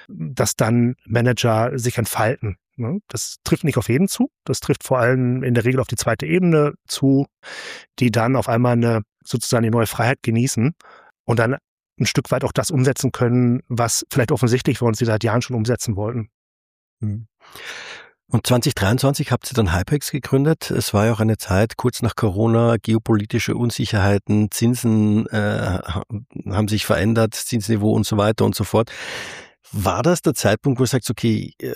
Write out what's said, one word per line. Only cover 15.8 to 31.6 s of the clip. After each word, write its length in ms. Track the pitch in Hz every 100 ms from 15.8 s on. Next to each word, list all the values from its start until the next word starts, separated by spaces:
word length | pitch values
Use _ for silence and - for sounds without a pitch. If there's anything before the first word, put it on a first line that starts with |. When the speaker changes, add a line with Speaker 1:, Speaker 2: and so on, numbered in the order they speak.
| - 98
Speaker 1:
wollten. 360 | 107 120 107 _ _ _ _ _ _ -
Speaker 2:
Mhm. 280 | 107 104 110 _ - - - - - - - _ _
Und 160 | 113 -
zwanzig 300 | 123 135 -
dreiundzwanzig 560 | 95 127 135 139 147
habt 180 | - -
ihr 60 | 123
dann 180 | 95
Hypex 380 | 85 92 151 -
gegründet. 580 | 143 - 135 147 160 -
Es 240 | - -
war 120 | 101 110
ja 80 |
auch 80 | 107
eine 160 | 110 110
Zeit, 400 | - 95 110 -
kurz 240 | 123 -
nach 160 | 117 -
Corona, 580 | 110 92 113 113 117 113
geopolitische 800 | - 110 - 110 107 117 - 117
Unsicherheiten, 960 | 120 - 107 104 98 101 - 107 107
Zinsen, 760 | - 117 120 117 110 107 104 110
äh, 520 | 110 104 107 107 90
ha-, 220 | - - - 104 - - -
haben 180 | 98 107
sich 180 | 107 -
verändert, 500 | 107 101 113 110 -
Zinsniveau 580 | - 117 101 110 107
und 120 | 110 104
so 120 | 107
weiter 260 | 104 113
und 100 | 104
so 120 | - 101
fort. 260 | - 117 - - - - - - _ -
War 320 | 104 95 -
das 200 | 139 180
der 100 | -
Zeitpunkt, 440 | 131 104 110 143 127
wo 60 |
du 60 | 127
sagst, 200 | 127 -
"Okay, 440 | 113 117 107 - -